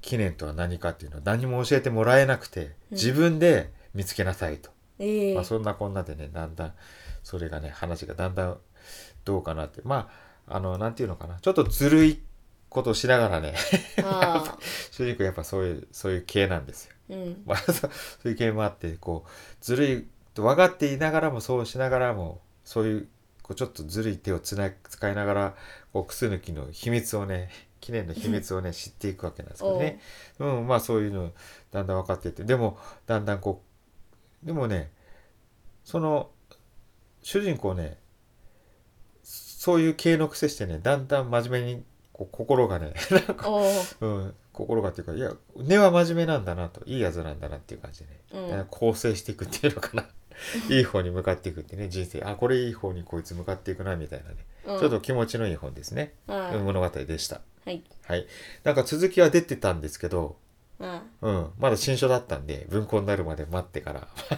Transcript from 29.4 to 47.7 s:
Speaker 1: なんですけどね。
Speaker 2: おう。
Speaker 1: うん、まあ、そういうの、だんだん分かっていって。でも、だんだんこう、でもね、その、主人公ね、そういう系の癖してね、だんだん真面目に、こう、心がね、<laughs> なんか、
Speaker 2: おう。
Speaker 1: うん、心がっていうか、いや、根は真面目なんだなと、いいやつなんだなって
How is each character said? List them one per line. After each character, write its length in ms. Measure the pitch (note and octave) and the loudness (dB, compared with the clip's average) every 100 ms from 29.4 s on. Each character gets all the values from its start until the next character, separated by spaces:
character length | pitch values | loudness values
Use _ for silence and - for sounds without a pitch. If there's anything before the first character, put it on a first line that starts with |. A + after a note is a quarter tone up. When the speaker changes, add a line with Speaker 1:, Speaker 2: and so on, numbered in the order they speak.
Speaker 1:
な 60 | - | -14
ん 20 | |
で 60 | - | -4
す 60 | |
け 60 | G3 | 0
ど 100 | F#3 | 0
ね。 220 | D#3 - - - - - | 0 -4 -14 -20 -20 -6
Speaker 2:
お 60 | |
う。 40 | C#3+ B2 | -2 -2
Speaker 1:
う 0 | |
ん、 40 | A#2+ | 2
ま 100 | A#2+ | 2
あ、 40 | |
そ 160 | - A2+ | 4 2
う 40 | |
い 60 | G#2+ | 2
う 40 | |
の、 200 | F#2+ E2+ - - - _ | -2 -6 -10 -20 -20 _
だ 120 | G2 | -6
ん 40 | F#2+ | -2
だ 60 | |
ん 60 | F#2 | -2
分 80 | F#2 | 0
か 80 | |
っ 40 | F#2 | -4
て 100 | F2 | -4
い 20 | |
っ 40 | |
て。 100 | - | -4
で 120 | G#2 B2+ | 0 2
も、 220 | A2 - - - | 2 -2 -14 -14
だ 140 | - A2 | -2 -2
ん 80 | G#2 | 0
だ 80 | |
ん 60 | G2 | -2
こ 220 | G2+ F#2+ _ _ _ - - _ _ _ | -2 -4 _ _ _ -20 -20 _ _ _
う、 40 | D#3+ | -6
で 80 | |
も 120 | D#3+ A#2+ | -2 0
ね、 240 | F#2 D2+ - - - _ _ _ _ - - | 0 -4 -14 -20 -20 _ _ _ _ -20 -20
そ 160 | - E3+ | -6 -2
の、 300 | D#3 D3 - - _ - _ - - _ _ _ | 2 0 -2 -10 _ -20 _ -20 -20 _ _ _
主 200 | - G3+ | -2 0
人 160 | G3+ D3 | 0 0
公 160 | G2 | -2
ね、 240 | F#2 D#2 - _ _ _ _ - - _ _ _ _ - _ | -2 -6 -10 _ _ _ _ -20 -20 _ _ _ _ -20 _
そ 520 | - - - - F#3 | -16 -16 -14 -2 4
う 60 | E3+ | 6
い 80 | D#3+ | 4
う 60 | |
系 220 | D#3 E3 D#3+ | 4 4 4
の 120 | D#3 | 2
癖 200 | - D3 | 0 -2
し 80 | - | 0
て 80 | |
ね、 140 | F#2+ D#2+ | -4 -2
だ 140 | A2 C#3 | 2 0
ん 100 | C3 | 2
だ 140 | C#3 | 0
ん 100 | B2 | 2
真 200 | A#2+ A#2+ | 0 2
面 140 | B2 | -2
目 80 | A#2+ | -2
に、 100 | B2 - _ _ | -6 -12 _ _
こ 100 | - | -14
う、 40 | G2 | -10
心 340 | - B2+ C3 A2 | -8 4 6 6
が 100 | F2 | 2
ね、 160 | D#2 - | -4 -6
<laughs> 60 | - | 4
な 80 | F#3 | 6
ん 40 | - - | 6 -2
か、 140 | G3+ | 0
Speaker 2:
お 120 | G#3 | 2
う。 40 | G3 G3 F3+ - | 4 2 -2 -4
Speaker 1:
う 60 | A2 | -2
ん、 280 | G2+ G2 - _ | -2 -6 -10 _
心 260 | - G2+ A2+ | -10 0 2
が 80 | G2 | 2
っ 40 | |
て 80 | - | -4
い 20 | |
う 20 | - | -6
か、 60 | |
い 60 | D#2+ | -4
や、 160 | C3 - _ - | -6 -8 _ -6
根 200 | C3+ G3+ | 4 8
は 140 | G3 | 10
真 240 | F3 E3+ | 8 6
面 120 | E3+ E3 | 2 2
目 0 | |
な 120 | C#3+ | 0
ん 80 | F2+ | 0
だ 80 | |
な 160 | F2 E2+ | -2 -4
と、 120 | - - | -8 -6
い 100 | B2+ | 0
い 40 | |
や 120 | F#2 | 0
つ 100 | E2+ | 0
な 120 | D#2+ | -6
ん 60 | D2 | -8
だ 100 | D2 | -8
な 80 | C#2+ | -10
っ 20 | |
て 140 | - | -12